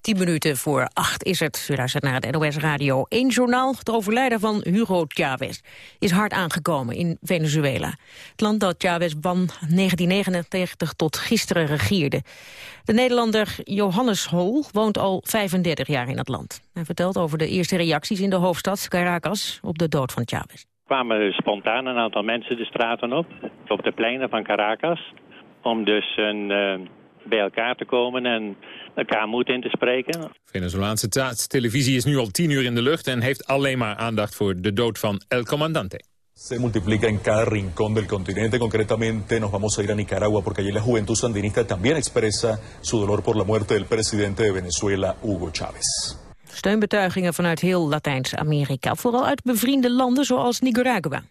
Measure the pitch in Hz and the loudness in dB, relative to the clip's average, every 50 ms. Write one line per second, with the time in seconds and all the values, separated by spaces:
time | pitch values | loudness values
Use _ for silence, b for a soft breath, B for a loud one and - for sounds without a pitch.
0 | _ - 220 185 185 175 170 151 - 160 143 127 - 156 143 131 127 - _ - | _ 0 0 2 2 2 0 2 2 0 0 0 0 0 0 0 0 0 _ -2
1 | - - - - - - 185 160 165 147 - - - - 143 131 127 127 - - | -2 -2 -2 -2 -2 -2 -2 0 -2 -2 -4 -6 -4 -4 -2 -2 -2 -2 -2 -2
2 | - 139 127 131 - 113 139 160 156 151 143 151 147 156 147 139 143 139 131 131 | -2 0 -2 0 -2 -2 -2 0 0 0 -2 0 0 0 0 0 0 2 2 2
3 | - - - 233 254 269 233 233 254 240 247 247 262 262 269 - - - 220 233 | 0 0 0 2 2 2 4 4 4 4 4 2 2 0 -2 -2 -4 -2 -2 0
4 | 202 190 214 240 269 262 233 220 185 220 214 208 - - 175 214 233 - 190 175 | 0 2 2 2 2 2 0 0 0 0 0 0 0 0 2 2 2 2 2 0
5 | 165 143 - - 170 143 131 127 131 - - - B B B B B B B B | 0 -2 -2 -2 0 0 0 -4 -6 -8 -8 -12 B B B B B B B B
6 | - 202 170 190 214 202 - - 185 160 - 175 147 - 160 139 131 117 - - | 0 2 4 4 2 2 0 0 -2 0 -2 -4 -2 -2 -2 -2 -2 -4 -4 -2
7 | 175 170 160 - - - 185 170 156 151 143 160 147 139 131 - - 151 156 B | -2 -2 -2 -4 -4 -2 0 0 2 2 2 2 2 2 0 -2 -4 -4 -6 B
8 | B B B B B B B - 220 214 214 220 208 185 170 - - 185 175 170 | B B B B B B B 0 0 2 2 2 2 0 0 0 0 0 2 2
9 | 175 170 151 151 151 185 180 180 185 165 - - - 151 165 185 196 190 185 160 | 0 0 -2 -2 -2 0 2 2 0 0 -2 -6 0 2 4 4 4 4 2 2
10 | 175 170 185 202 196 190 185 175 170 - - 190 180 175 - _ 175 151 - _ | 2 2 2 2 2 0 0 -2 -2 -2 -2 -2 -2 -2 -2 _ -4 -6 -2 _
11 | 170 156 - - - - 233 214 - - 185 170 160 147 151 147 - - 208 190 | -2 0 0 -2 -2 0 0 0 2 2 2 2 2 2 2 0 2 2 2 2
12 | 151 139 - 143 - B B B B B B B B B B B B - 214 226 | 2 2 0 -2 -4 B B B B B B B B B B B B 2 4 4
13 | 254 254 240 240 233 226 214 214 214 - - - - - 208 196 208 196 170 202 | 4 4 4 4 2 4 2 2 2 0 -4 -10 -8 -4 0 0 2 2 2 2
14 | 262 247 202 170 - - 170 175 180 185 233 302 294 - - 208 220 220 202 - | 2 2 2 0 -2 0 0 2 2 2 2 0 -2 0 0 0 2 2 2 0
15 | - 196 190 180 - - - 220 208 190 156 185 175 170 156 - 135 - 151 131 | 0 0 0 -2 -4 -2 0 0 0 2 2 2 2 2 0 -2 0 -2 0 -2
16 | 120 123 131 117 127 - 127 92 - 104 - - _ _ _ 175 165 - 175 - | 0 -2 -4 -4 -4 -4 -6 -6 -6 -10 -14 -16 _ _ _ -10 -8 -6 -2 -2
17 | 175 185 190 196 175 156 147 156 160 - - 175 175 - 185 175 170 165 151 147 | 0 0 2 0 0 0 0 -2 -2 0 0 0 0 0 2 2 2 2 2 0
18 | - - 226 180 190 196 196 185 175 185 175 - - 196 190 202 - - - 180 | 0 -2 -2 0 0 2 2 4 2 2 2 0 0 -2 -2 -2 -4 -2 0 0
19 | 175 180 175 170 - 151 196 208 - - - - - - 175 156 170 160 143 151 | 2 2 0 0 -2 -2 -2 -2 -4 -6 -8 -8 -6 -8 -2 0 0 0 2 0
20 | 131 123 - - 120 - - 76 - - - - - _ _ _ _ _ 143 135 | -2 -2 -2 -4 -4 -2 -4 -6 -6 -8 -14 -20 -20 _ _ _ _ _ 0 0
21 | 127 117 113 107 107 101 92 - 92 - 104 101 95 110 107 123 131 131 127 120 | 2 2 2 2 2 2 2 0 0 0 -2 0 0 0 0 0 -2 -2 0 0
22 | 117 110 - 110 101 110 117 120 110 - 127 117 113 - - - 120 113 117 113 | 0 0 0 -2 0 0 -2 -2 -2 -4 -4 -4 -4 -6 -2 -2 0 0 0 -2
23 | - 117 127 151 170 - - - - 117 - - - - 107 95 - 113 - - | -2 -2 -2 -2 -2 -4 -8 -14 -14 -14 -14 -14 -4 -2 -2 0 0 -4 -2 0
24 | 113 113 123 131 131 120 120 113 104 - 110 101 104 104 113 110 - 160 170 160 | 0 0 0 -2 -4 -2 -2 -4 -2 0 0 0 2 0 0 0 0 -2 -2 -2
25 | - - - - - B B B B - - _ _ 123 117 113 107 101 104 107 | -6 -16 -20 -20 -20 B B B B -20 -20 _ _ -2 0 0 2 2 2 2
26 | 101 - - - 107 107 104 104 104 101 101 101 101 98 95 92 92 87 - - | 2 -2 -2 -2 -2 -2 -2 -4 -2 0 0 2 2 0 -2 -4 -6 -12 -18 -20
27 | - - _ - - - 117 110 101 98 - - 113 120 127 - - - - 123 | -20 -20 _ -20 -4 0 2 2 2 0 0 -2 -2 -2 -2 -4 -4 -2 0 0
28 | 120 123 123 127 123 123 117 113 110 104 98 - B B B B B B B - | 0 0 -2 -2 -2 0 0 0 -2 -6 -10 -12 B B B B B B B -6
29 | 120 - 127 107 107 107 110 120 123 - 127 127 123 120 - - - 123 123 131 | -4 -2 0 -2 0 0 0 -2 0 0 -2 -4 -2 -6 -4 0 0 0 0 0
30 | 123 - 160 170 160 - - _ _ _ - 95 90 90 87 98 98 104 110 107 | -2 -4 -6 -6 -8 -12 -14 _ _ _ -6 -6 -4 -2 -2 -2 -2 0 -2 -2
31 | - 107 - 135 131 131 120 - - - - 139 120 117 101 143 135 123 135 123 | -2 -2 0 0 0 -2 -2 -4 -6 0 0 0 0 2 0 2 2 2 2 2
32 | 117 143 147 135 120 104 92 - 175 160 143 135 131 123 120 117 120 131 160 160 | 2 2 2 2 0 0 0 0 0 2 2 2 0 0 0 2 2 2 0 0
33 | - - 127 120 113 131 139 - - - 135 139 139 135 131 127 117 107 104 - | 0 -2 -2 0 0 0 -2 -4 -2 0 0 2 2 2 0 0 -2 -2 -2 -4
34 | 113 117 113 104 104 101 - - 107 101 95 90 92 107 98 104 120 117 110 - | -4 -2 0 0 -2 -2 -2 -2 0 0 0 0 0 0 2 2 2 2 0 0
35 | - 110 101 98 - _ 127 123 120 - 151 147 151 160 160 156 104 98 - - | -2 -2 -2 -2 -4 _ -2 -2 0 0 0 0 0 0 0 -2 -4 -4 -10 -12
36 | - _ _ _ _ _ _ - - - 127 120 123 120 107 110 87 104 113 107 | -16 _ _ _ _ _ _ -20 -10 -8 -4 -2 -2 0 0 0 0 2 0 2
37 | 107 113 107 101 - 117 107 107 113 110 107 104 98 92 85 - 113 107 110 110 | 2 2 0 2 0 2 2 4 2 2 2 0 -2 -4 -2 -2 0 0 2 0
38 | 104 87 107 98 92 92 95 95 110 113 98 117 120 113 104 110 107 104 117 107 | 0 0 -2 -4 -2 -4 -2 -2 0 0 0 0 0 0 0 0 2 2 0 0
39 | 113 113 113 110 104 - 120 113 110 101 101 101 101 107 - - 104 101 107 104 | 0 0 -2 -2 -2 0 0 0 0 0 -2 -2 0 0 0 0 0 0 0 -2
40 | 104 - 101 95 101 107 107 104 90 110 98 101 98 101 101 107 107 120 120 113 | -2 -2 -2 0 2 2 2 2 0 -2 -4 -2 -2 -2 0 0 2 2 2 2
41 | 104 92 113 - - 117 113 104 101 104 101 127 113 101 107 87 90 127 160 156 | 2 0 0 0 0 0 0 0 -2 0 0 0 0 0 0 0 2 2 2 2
42 | - - - 123 110 107 101 - - 113 110 107 B B B B B - - 113 | 0 0 0 2 2 2 0 0 0 0 0 -2 B B B B B -2 0 0
43 | 101 98 104 98 - - 113 107 98 95 107 110 107 - 120 104 95 - 120 110 | 2 2 2 2 2 2 2 2 2 2 2 0 2 2 0 0 2 2 0 0
44 | 107 - - 104 104 101 98 117 113 107 95 95 92 90 85 - - 101 98 95 | 0 0 0 0 0 0 0 2 2 2 2 0 -2 -4 -4 -2 0 0 0 2
45 | 95 92 - - - 113 101 85 87 85 82 - - - - - - - - - | 0 -2 -2 -2 -2 -4 -2 -2 -2 -4 -6 -6 -8 -8 -8 -4 -4 -4 -2 -2
46 | - - - - - - - - - - - - - 190 208 220 214 202 - 208 | -6 -6 -8 -12 -16 -20 -20 -20 -20 -16 -14 -4 0 2 2 2 2 2 2 2
47 | 196 180 175 190 180 175 160 - 175 170 165 156 - 180 185 180 170 147 147 151 | 2 2 0 0 0 0 0 2 0 0 2 2 2 2 2 2 2 2 0 0
48 | - 151 139 131 131 - - - - 151 151 147 143 - 139 131 - 117 113 - | 0 -2 -2 -2 -2 -4 -4 -2 0 0 2 2 2 0 -2 -2 0 -2 -2 0
49 | - 247 233 247 262 - 285 - - 247 254 208 233 254 277 277 247 247 240 247 | 0 2 2 2 2 2 0 0 0 0 0 2 2 2 2 4 4 4 4 4
50 | 262 247 247 269 285 - 254 254 269 247 240 - - 262 226 233 247 262 247 202 | 4 4 4 2 2 2 2 2 2 2 0 2 2 2 2 4 2 2 2 0
51 | 147 151 135 131 - - | -2 -2 -4 -6 -8 -10